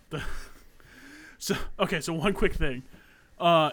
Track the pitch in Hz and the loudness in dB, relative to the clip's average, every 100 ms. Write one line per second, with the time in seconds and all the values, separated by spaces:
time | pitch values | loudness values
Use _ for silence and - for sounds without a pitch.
0 | - 147 - - - - - - - - | -10 -8 -4 -6 -8 -18 -20 -20 -20 -20
1 | - - - - - 143 - - 190 165 | -20 -20 -20 -10 -4 -4 -2 -2 -2 -2
2 | 170 165 196 - 185 - 151 127 - - | -4 -2 0 2 0 2 -2 -2 -12 -20
3 | - - _ - 170 165 151 | -20 -20 _ 0 4 6 4